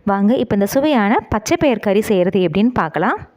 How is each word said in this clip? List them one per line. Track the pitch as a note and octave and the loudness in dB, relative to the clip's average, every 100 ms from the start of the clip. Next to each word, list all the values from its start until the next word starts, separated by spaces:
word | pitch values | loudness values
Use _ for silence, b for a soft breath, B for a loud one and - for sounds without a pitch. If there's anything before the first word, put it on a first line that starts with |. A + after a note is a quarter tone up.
| - | -4
வாங்க, | G3 G3+ C4 B3 | 0 2 2 0
இப்ப | G#3 | 0
இந்த | G3+ C4+ | 0 0
சுவையான | D4+ C#4 G3+ C#4 - A3 | 0 2 2 0 -2 -4
பச்சை | - E4+ | -2 0
பயிர் | D#4 A3 G#3+ | 0 0 0
கறி | G3 G#3+ | 0 2
செய்யறது | G3 F3 F#3+ F3+ | 0 2 0 0
எப்படின்னு | D3+ A3+ B3 | 2 0 0
பார்க்கலாம். | E3 D3+ F#3+ G4+ - | -4 -2 -2 -4 -8